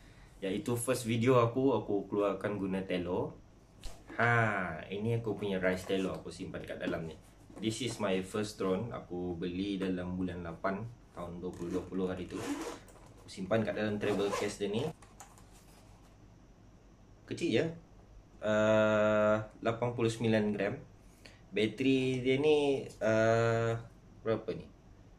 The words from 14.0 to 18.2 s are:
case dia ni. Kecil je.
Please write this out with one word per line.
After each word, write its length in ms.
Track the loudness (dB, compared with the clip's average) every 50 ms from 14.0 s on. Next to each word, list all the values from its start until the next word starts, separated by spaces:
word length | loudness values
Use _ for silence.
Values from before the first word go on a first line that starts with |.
| 0 0 0 2 0 0
case 320 | 0 -2 -2 -2 -4 -2 -4
dia 80 | -2
ni. 120 | 0 0 -2 -2 -4 -8 -16 -20 -20 -20 -20 -20 -20 -20 -20 -20 -20 -20 -20 -20 -20 -20 -20 -20 -20 -20 -20 -20 -20 -20 -20 -20 -20 -20 -20 -20 -20 -20 -20 -20 -20 -20 -20 -20 -20 -20 -20 -20 -20 -18 -14
Kecil 240 | -12 -8 -4 -2 2 2
je. 80 | 2 2 0 -2 -8 -16 -20 -20 -20 -20 -20 -20 -20